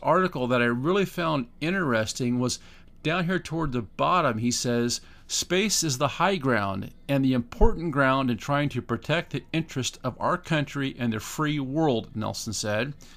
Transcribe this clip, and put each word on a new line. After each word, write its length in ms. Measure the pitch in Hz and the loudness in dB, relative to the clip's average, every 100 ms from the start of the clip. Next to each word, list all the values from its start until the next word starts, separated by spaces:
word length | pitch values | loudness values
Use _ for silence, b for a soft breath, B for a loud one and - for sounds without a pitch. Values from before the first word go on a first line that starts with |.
article 440 | 139 170 185 156 120 | 2 4 2 0 0
that 120 | 123 | 2
I 60 | 120 | 2
really 400 | 120 143 202 185 | 2 2 0 0
found 400 | - 165 147 120 - | -2 -2 -2 -4 -6
interesting 760 | 156 196 156 113 107 - 123 123 | -2 0 2 2 0 -2 0 0
was 200 | 123 - B B B - | 0 -2 B B B -6
down 220 | 151 175 | -2 -2
here 140 | 170 180 | 0 -2
toward 340 | - 160 156 | -2 -4 -2
the 80 | 123 | -2
bottom, 560 | 107 - 143 180 147 110 | -4 -2 2 4 2 2
he 140 | 120 | 0
says, 500 | 120 127 120 120 - B B B | 0 0 2 0 -2 B B B
"Space 560 | - - 180 214 - | -4 0 0 2 0
is 140 | 165 127 | 0 0
the 100 | 143 | -2
high 300 | - 180 196 | 2 0 2
ground 540 | 135 113 98 98 98 - - | 2 2 0 -4 -8 -8 -2
and 160 | 139 | 2
the 80 | 135 | 2
important 600 | 127 120 - 233 165 170 | 2 0 6 6 6 0
ground 380 | 143 135 135 131 | 2 2 2 0
in 60 | 117 | -2
trying 320 | - 139 147 | -2 0 0
to 140 | 123 | -2
protect 500 | - 117 - 160 170 | -4 -4 -2 -2 -2
the 100 | 143 - | -8 -4
interest 440 | 160 156 135 120 - | -6 -4 -4 -6 -6
of 100 | 127 - | -8 -4
our 160 | 113 180 | -2 -2
country 580 | - 156 143 143 135 - | 0 -2 -2 -4 -4 -2
and 160 | 120 | -2
the 40 | 107 | -2
free 400 | - - 151 147 | -4 -4 -2 -2
world," 520 | 131 147 156 117 - | -2 0 2 2 -2
Nelson 380 | 110 107 104 - | -6 -6 -6 -6
said. 400 | 101 107 107 135 143 B | -6 -2 -2 -4 -8 B